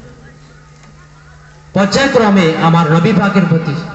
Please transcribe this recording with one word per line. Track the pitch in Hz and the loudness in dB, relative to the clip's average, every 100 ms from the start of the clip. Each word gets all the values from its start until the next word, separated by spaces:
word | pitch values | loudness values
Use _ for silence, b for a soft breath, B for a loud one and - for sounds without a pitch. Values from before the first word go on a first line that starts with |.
| - - - - - - - - - - - - - - - - - | -20 -20 -20 -20 -20 -20 -20 -20 -20 -20 -20 -20 -20 -20 -20 -20 -8
পর্যায়ক্রমে | - 196 240 277 262 214 196 165 160 | -2 0 0 0 2 2 2 0 0
আমার | 165 165 156 | 0 0 2
নবী | 165 208 | 0 2
পাকের | 190 196 196 165 | 0 0 0 0
প্রতি | 165 147 139 - | -2 -2 -8 -10